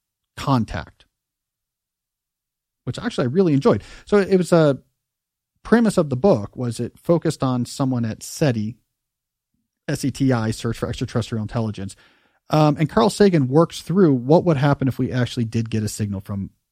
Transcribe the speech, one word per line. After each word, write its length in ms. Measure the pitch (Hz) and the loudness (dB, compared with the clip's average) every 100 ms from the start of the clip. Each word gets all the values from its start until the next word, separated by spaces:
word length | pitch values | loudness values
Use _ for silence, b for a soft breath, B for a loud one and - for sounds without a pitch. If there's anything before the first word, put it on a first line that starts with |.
| _ _ _ - | _ _ _ -10
Contact, 680 | - 131 107 - - _ _ _ _ _ _ _ _ _ _ _ _ _ _ _ _ _ _ _ | -2 0 0 -8 -12 _ _ _ _ _ _ _ _ _ _ _ _ _ _ _ _ _ _ _
which 140 | - - | -12 -8
actually 260 | 220 - 131 | -8 -4 -2
I 40 | |
really 240 | 156 185 | 0 2
enjoyed. 300 | 139 226 110 B B B | 2 2 0 B B B
So 120 | 208 | 0
it 200 | 180 190 | 2 0
was 140 | 175 | 4
a 300 | 170 156 131 _ _ _ _ _ _ _ _ | 4 4 2 _ _ _ _ _ _ _ _
premise 340 | - 226 226 185 | 0 2 4 2
of 120 | 151 | 0
the 60 | 127 | 2
book 400 | 196 139 101 - | 2 2 0 -8
was 240 | 123 113 | -8 -6
it 180 | 120 _ | -8 _
focused 460 | - 170 165 - | 0 0 0 -4
on 220 | 135 127 120 | -2 -2 -4
someone 400 | - 135 123 117 | -4 -2 -2 -4
at 180 | 104 | -6
seti, 540 | - - 151 120 107 113 _ _ _ _ _ _ _ _ _ _ - | -12 -2 0 0 -4 -8 _ _ _ _ _ _ _ _ _ _ -8
S 180 | 143 143 | -4 -4
E 60 | |
T 200 | - 135 | -2 0
I, 200 | 123 110 | 2 0
Search 260 | 117 120 110 | -4 -6 -6
for 120 | - | -6
Extraterrestrial 520 | - 123 123 110 113 | -6 -6 -6 -4 -6
Intelligence. 540 | 104 120 110 101 98 - b b b b _ | -6 -6 -6 -6 -12 -14 b b b b _
Um, 260 | 156 151 147 | 2 2 2
and 100 | 160 | 0
Carl 200 | - 220 | 2 0
Sagan 380 | - 202 170 127 | 4 4 4 2
works 340 | 139 165 - | 2 2 -2
through 320 | - 175 175 | -4 2 4
what 300 | 135 123 165 180 | 4 4 4 4
would 120 | 147 | 2
happen 300 | 143 139 135 | 2 2 0
if 120 | - | -2
we 120 | 123 | -4
actually 340 | 127 120 - 113 | -2 -2 -2 -4
did 240 | 113 113 | -4 -2
get 140 | 113 | -4
a 60 | 107 | -4
signal 320 | - 104 98 | -4 -6 -6
from, 300 | - 101 92 _ _ | -8 -8 -8 _ _